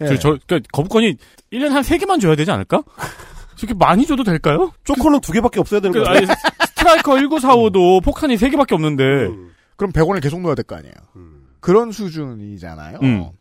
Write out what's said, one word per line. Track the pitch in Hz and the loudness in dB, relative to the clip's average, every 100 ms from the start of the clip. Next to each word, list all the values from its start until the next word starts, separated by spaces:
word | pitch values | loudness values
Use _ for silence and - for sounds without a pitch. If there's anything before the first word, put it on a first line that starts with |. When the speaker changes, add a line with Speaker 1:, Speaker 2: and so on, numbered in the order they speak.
Speaker 1:
예. | 151 | -4
Speaker 2:
저, | 139 | 0
저, | 147 147 - | 0 -2 -2
그러니까 | 165 110 | -4 -4
거부권이 | - 175 220 226 147 _ _ _ | -6 -2 0 0 -2 _ _ _
일 | 226 | -6
년 | 294 | -2
한 | 277 | -2
세 | 262 330 | 0 -2
개만 | 392 370 | 0 0
줘야 | 185 156 | 2 2
되지 | 160 | 0
않을까? | 131 95 196 - - - - - - - - | -2 -2 -4 -4 -12 -14 -14 -20 -20 -20 -14
저렇게 | 214 | -10
많이 | 214 143 180 294 | 0 2 4 2
줘도 | 269 | 0
될까요? | 233 165 156 143 359 - | 0 0 0 0 -2 -4
Speaker 3:
쪼커는 | - 269 302 285 | -4 0 2 2
두 | - | 0
개밖에 | 175 233 - | -2 -2 -2
없어야 | 165 208 | -2 -2
되는 | 190 | 0
Speaker 2:
그, | 233 | 0
Speaker 3:
거예요. | 196 185 | 2 2
Speaker 2:
아니, | 185 - 165 - - | 2 0 -2 -4 -6
스트라이커 | - 349 320 294 269 | 0 4 4 4 2
일구사오도 | 277 311 262 240 220 190 175 190 | 2 -2 4 4 4 4 4 4
Speaker 3:
음. | |
Speaker 2:
폭탄이 | 180 285 311 233 | 2 -2 -2 0
세 | 247 | 0
개밖에 | 285 269 | 0 0
없는데. | 190 156 143 | 0 0 0
Speaker 3:
음. | 135 139 104 101 90 _ _ _ | 2 2 -2 -6 -16 _ _ _
Speaker 1:
그럼 | 196 | -6
백 | 156 160 | 0 0
원을 | 190 | 0
계속 | 139 165 | -4 -4
넣어야 | 175 | -4
될 | 127 | -4
거 | 110 87 | -6 -12
아니에요. | 69 - _ - | -18 -20 _ -20
Speaker 3:
음. | 85 73 67 _ | -20 -20 _ _
Speaker 1:
그런 | - 196 233 | 2 2 2
수준이잖아요. | 202 196 156 143 113 104 101 85 80 76 82 | -6 -10 -8 -10 -12 -14 -14 -16 -16 -16 -2
Speaker 2:
음. | 135 110 85 90 | 0 0 -4 -14